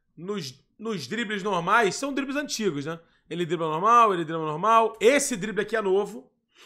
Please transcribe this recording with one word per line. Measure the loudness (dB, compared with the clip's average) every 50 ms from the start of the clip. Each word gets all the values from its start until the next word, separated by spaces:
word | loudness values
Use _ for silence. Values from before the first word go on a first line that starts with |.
| _ _ _
nos, | -14 -10 -8 -8 -8 -8 -10 -14 -18 _ _ _ -12
nos | -8 -8 -6 -6 -6
dribles | -6 -6 -6 -4 -4 -4 -4 -4
normais, | -2 -2 -2 0 2 4 4 4 2 0
são | -2 -6 -6 -4
dribles | -4 -4 -4 -4
antigos, | -4 -4 -4 -6 -2 -2 -2 -2 -2 -4
né? | -8 -10 -12 -14 _ _ _ _ -10
Ele | -6 -4 -2
dribla | -2 -2 -2 -2 -2
normal, | -2 0 2 4 6 6 6 6 4
ele | 0 -2
dribla | -4 -4 -4 -4
normal. | -4 -4 0 2 4 6 6 4 2 0 2
Esse | 4 6 6 4 2 0 -4
drible | -4 -6 -4 -4 -4 -4
aqui | -2 -2
é | -2 0
novo. | 2 2 2 2 -2 -6 -14 -18 _ _ _ _ _ _ _ -20